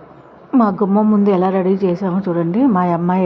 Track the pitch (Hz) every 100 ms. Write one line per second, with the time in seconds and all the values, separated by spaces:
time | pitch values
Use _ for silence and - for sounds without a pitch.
0 | - - - - - 269 214 180 196 202
1 | 214 208 202 185 185 190 185 190 196 170
2 | 190 185 190 170 165 202 277 185 180 170
3 | 175 185